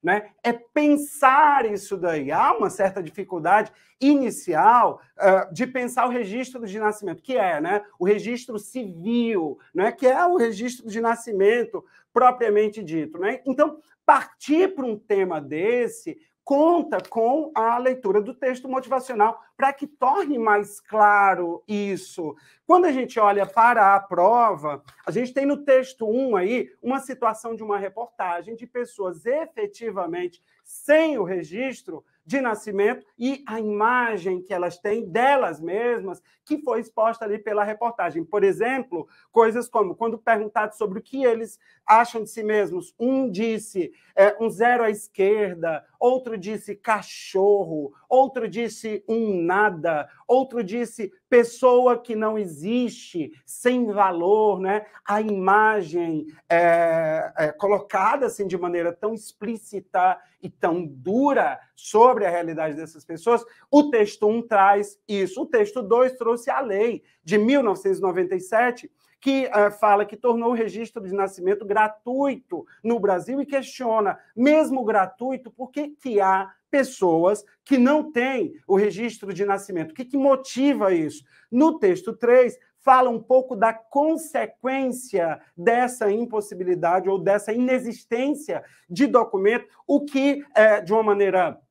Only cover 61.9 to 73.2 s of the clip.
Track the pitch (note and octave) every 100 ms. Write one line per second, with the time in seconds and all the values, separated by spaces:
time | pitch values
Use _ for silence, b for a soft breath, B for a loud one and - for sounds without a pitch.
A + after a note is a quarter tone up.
61.9 | G#3+ B3 B3 G3 F3 E3+ D#3+ D#3+ D3 D#3+
62.9 | D#3 _ E3 A#3 A#3 A#3 b b C#4+ D4
63.9 | A#3+ G#3 - G#3+ A#3 A#3 G#3 G3 G3+ G3+
64.9 | - _ G3+ F#3+ A#3+ D#4 A#3+ G#3 A#3 G3+
65.9 | A#3 B3+ B3+ A3+ A#3+ A#3+ B3+ C4+ G3 A3+
66.9 | G#3 _ _ D#3+ G#3 G#3+ C#4+ A#3+ F#3+ G3
67.9 | F3+ F#3 F3 F3+ F#3 F#3 A3+ B3 B3 -
68.9 | _ _ _ - C4+ B3+ G#3 G#3 G#3 G#3+
69.9 | G3+ G3+ G#3 B3 A#3 A#3 A#3+ A3 F#3 A3+
70.9 | - F#3+ G3 G3 G3 F3+ G3+ G#3 G3+ G#3+
71.9 | G#3+ - C4 C#4 A#3+ _ E3+ - b A3
72.9 | A#3 G3 F#3